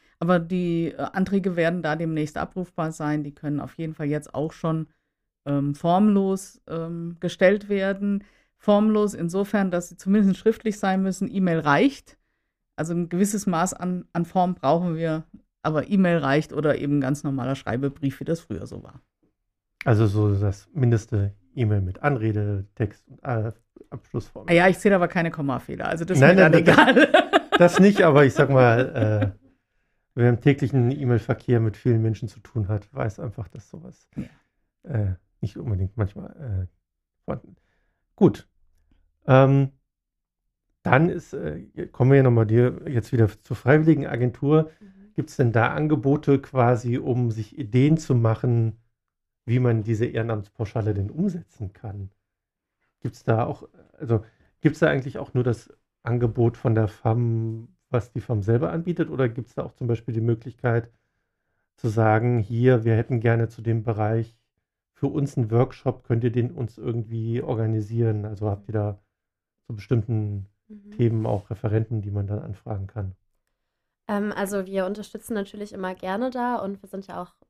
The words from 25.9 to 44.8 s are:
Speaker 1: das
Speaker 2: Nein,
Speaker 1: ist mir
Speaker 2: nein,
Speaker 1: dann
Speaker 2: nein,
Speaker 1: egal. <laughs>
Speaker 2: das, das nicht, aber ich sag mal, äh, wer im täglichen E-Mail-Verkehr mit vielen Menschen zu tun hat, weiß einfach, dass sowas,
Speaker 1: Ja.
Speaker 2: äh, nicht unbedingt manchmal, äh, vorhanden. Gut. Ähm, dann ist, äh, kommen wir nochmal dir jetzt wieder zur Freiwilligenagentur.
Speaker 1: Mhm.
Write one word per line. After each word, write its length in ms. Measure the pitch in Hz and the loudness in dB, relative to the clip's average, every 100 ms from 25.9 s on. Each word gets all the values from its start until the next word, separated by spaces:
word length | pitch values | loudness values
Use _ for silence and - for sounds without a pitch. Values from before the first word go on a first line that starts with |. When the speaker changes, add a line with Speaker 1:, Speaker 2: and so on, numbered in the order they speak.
| 160 165 | -6 -2
Speaker 1:
das 140 | 170 | 6
Speaker 2:
Nein, 120 | 139 | 8
Speaker 1:
ist 40 | 190 | 8
mir 140 | 185 | 8
Speaker 2:
nein, 20 | |
Speaker 1:
dann 340 | 170 165 - 311 | 6 6 6 6
Speaker 2:
nein, 180 | 254 | 6
Speaker 1:
egal. 240 | 302 349 - 392 | 6 4 4 0
<laughs> 80 | - | 0
Speaker 2:
das, 80 | - | 4
das 220 | 175 175 | 4 6
nicht, 240 | 196 202 | 6 6
aber 200 | 175 139 | 6 6
ich 120 | 139 - | 6 4
sag 160 | 131 | 2
mal, 800 | 131 123 117 131 123 107 107 101 | 6 6 4 0 -2 0 0 -2
äh, 140 | - _ _ _ _ _ _ _ | -4 _ _ _ _ _ _ _
wer 160 | - 120 | 0 2
im 100 | 117 | 4
täglichen 520 | 151 143 127 135 120 | 2 2 0 2 0
E-Mail-Verkehr 680 | 147 131 117 - 113 - 120 | 0 0 0 0 -4 0 0
mit 180 | 113 101 | 0 -2
vielen 260 | 127 113 | 0 0
Menschen 240 | 110 107 117 | 0 -4 -8
zu 120 | - | -14
tun 260 | - 113 95 | -10 -6 -4
hat, 260 | 104 - | -6 -8
weiß 260 | 131 123 - | -8 -8 -8
einfach, 280 | 151 101 98 | -12 -12 -14
dass 220 | - - | -16 -20
sowas, 360 | - - - _ - | -20 -20 -20 _ -16
Speaker 1:
Ja. 800 | - _ _ _ _ _ - | -16 _ _ _ _ _ -8
Speaker 2:
äh, 220 | 120 101 92 _ _ | -4 -4 -6 _ _
nicht 160 | - - | -10 -8
unbedingt 400 | 135 95 95 - | -6 -4 -4 -4
manchmal, 720 | 98 - - - 135 95 92 | -6 -6 -18 -14 -8 -8 -8
äh, 540 | _ _ _ _ _ - | _ _ _ _ _ -12
vorhanden. 300 | 143 - 190 _ _ _ _ _ _ | -12 -12 -20 _ _ _ _ _ _
Gut. 320 | 180 - - _ _ _ _ _ _ _ - | 2 2 -8 _ _ _ _ _ _ _ 4
Ähm, 440 | 131 135 139 139 - _ _ _ _ _ _ _ _ _ _ | 6 6 4 2 -4 _ _ _ _ _ _ _ _ _ _
dann 260 | - 127 165 | 0 2 2
ist, 240 | 170 - | 0 -10
äh, 300 | 143 143 151 - - - | -10 -10 -10 -12 -12 -10
kommen 200 | - 127 | 0 6
wir 100 | 139 | 6
nochmal 240 | 131 120 107 | 6 4 4
dir 360 | 113 123 - - | 4 2 0 -6
jetzt 240 | 120 - | -6 -2
wieder 140 | 120 107 - | 2 2 0
zur 140 | - - | -10 -4
Freiwilligenagentur. 1120 | 123 151 156 147 143 117 123 - 139 156 156 | 2 4 6 2 0 -2 -2 -2 2 2 0
Speaker 1:
Mhm. 340 | - | -6